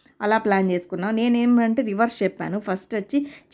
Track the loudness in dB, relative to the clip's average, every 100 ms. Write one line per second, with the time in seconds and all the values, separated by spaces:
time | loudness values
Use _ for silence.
0 | _ _ 0 0 2 2 2 0 -4 -6
1 | -4 0 2 2 4 4 4 2 -2 0
2 | 0 0 -2 -2 -6 -6 -4 -6 -4 -8
3 | -2 -4 -4 -12 _